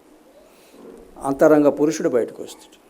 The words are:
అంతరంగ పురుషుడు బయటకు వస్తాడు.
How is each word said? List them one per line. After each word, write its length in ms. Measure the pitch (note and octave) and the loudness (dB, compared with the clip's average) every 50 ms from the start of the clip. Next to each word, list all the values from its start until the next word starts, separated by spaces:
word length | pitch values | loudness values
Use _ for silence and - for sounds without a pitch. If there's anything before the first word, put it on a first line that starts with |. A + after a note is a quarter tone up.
| _ _ _ _ _ _ _ _ _ _ _ _ _ _ - - - - - - - - - - - | _ _ _ _ _ _ _ _ _ _ _ _ _ _ -20 -20 -20 -20 -20 -20 -20 -20 -18 -10 -8
అంతరంగ 460 | C3+ C#3 C#3 E3 D#3 D#3 D3+ D3 C#3+ | -8 0 2 4 4 6 4 4 2
పురుషుడు 400 | - - D3 D3+ D#3 - F3+ E3 | 0 0 -2 -2 -2 -4 -4 -2
బయటకు 340 | B2+ A#2+ A2 - - - - | -2 -2 -4 -4 -8 -14 -18
వస్తాడు. 340 | - - - - - _ _ _ | -18 -18 -20 -20 -20 _ _ _